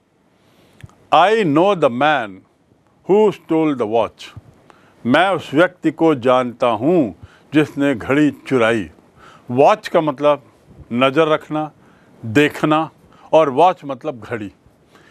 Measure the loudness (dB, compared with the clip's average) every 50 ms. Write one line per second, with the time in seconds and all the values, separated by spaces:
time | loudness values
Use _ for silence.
0 | _ _ _ _ _ _ _ _ _ _ _ _ _ _ _ _ -20 -20 _ _
1 | _ 0 2 4 4 4 2 2 0 0 2 2 2 2 2 2 0 -2 0 0
2 | 0 0 0 -2 -4 -8 -12 -18 _ _ _ _ _ _ _ _ _ _ _ _
3 | _ 0 2 2 2 2 0 -4 _ -4 -2 0 0 0 -2 -4 -4 -2 0 -2
4 | -2 -2 -6 -14 -20 -20 -20 -20 _ -20 _ _ _ _ -20 _ _ _ _ _
5 | -4 -2 0 0 0 -2 -2 -6 -8 -6 -2 0 0 0 -2 _ -6 -6 -4 0
6 | 0 0 0 0 0 0 2 2 0 -4 -6 -4 -2 -2 -2 -2 -2 -2 0 0
7 | -2 -2 -6 -12 -20 -20 _ _ _ -4 0 0 0 0 -2 -4 -2 -2 -2 -4
8 | -4 -2 0 0 0 0 -2 -4 -8 -2 0 0 2 2 0 -2 -4 -8 -14 _
9 | _ _ _ _ -20 -20 -20 -20 _ -6 0 4 4 4 4 2 -2 -2 -2 0
10 | 0 -2 -4 -2 0 0 0 0 -4 _ _ _ _ _ -20 -20 -14 -8 -2 0
11 | 0 0 2 2 0 2 0 -4 -4 -6 -8 -8 -8 -8 _ _ _ _ _ _
12 | _ _ _ -14 -10 -2 2 2 2 2 0 -2 -2 0 0 0 -2 -4 _ _
13 | _ _ _ _ -8 0 2 2 2 2 2 2 2 2 2 -2 -8 -14 -12 -10
14 | -10 -10 -10 -10 -12 -10 -10 -10 -10 -10 -14 _ _ _ _ _ _ _ _ -20
15 | _ _